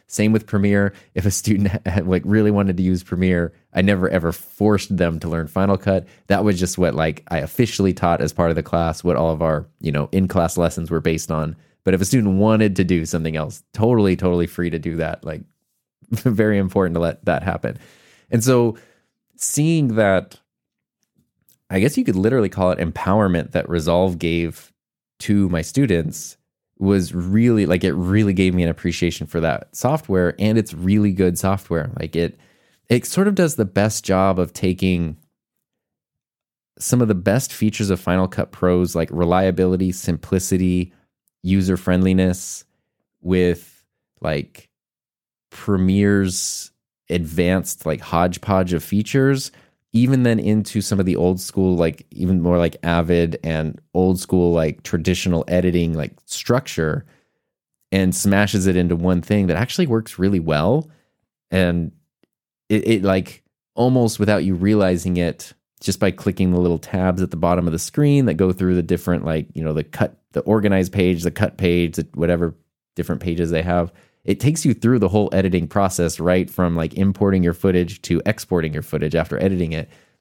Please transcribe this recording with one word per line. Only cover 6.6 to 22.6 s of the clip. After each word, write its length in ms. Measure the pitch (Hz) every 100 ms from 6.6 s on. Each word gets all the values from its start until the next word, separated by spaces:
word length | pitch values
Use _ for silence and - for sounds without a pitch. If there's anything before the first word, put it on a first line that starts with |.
| 90 -
what, 180 | 90 78
like, 280 | 80 78 -
I 120 | 82
officially 540 | 71 - 117 - 98
taught 280 | 85 87 82
as 120 | 78
part 160 | - 85
of 60 | 82
the 80 |
class, 400 | - 85 82 78
what 140 | 90 73
all 140 | 82
of 100 | 80
our, 260 | 82 76 - -
you 100 | 80
know, 180 | 73 71
in-class 460 | 95 90 92 82 90
lessons 320 | 82 85 82
were 120 | 82
based 280 | 85 80 -
on. 260 | 78 78 - _ _
But 100 | 90
if 80 | 92
a 40 | 95
student 320 | 131 101 95
wanted 380 | 110 110 107 92
to 60 |
do 220 | - 85 78
something 300 | 85 80 78
else, 260 | 76 - _
totally, 420 | - 113 117 101 87
totally 320 | 90 87 82
free 220 | - 87
to 100 | 80
do 160 | 82 82
that. 280 | 80 -
Like, 200 | 78 78 - _ _ _
<laughs> 320 | _ _ -
very 480 | 113 127 107 107 101
important 380 | 92 101 90 85
to 60 |
let 240 | 85 - -
that 180 | 73
happen. 340 | 87 - - - - _ _ _ -
And 120 | 113
so 340 | 123 123 117 110 _ _ _ _ _ -
seeing 600 | - - 156 165 135 107
that, 440 | 101 95 - - _ _ _ _ _ _ _ _ _ _ _ _ -
I 100 | 95
guess 180 | 127 147
you 80 | 240
could 100 | 95
literally 340 | 104 127 98
call 220 | 98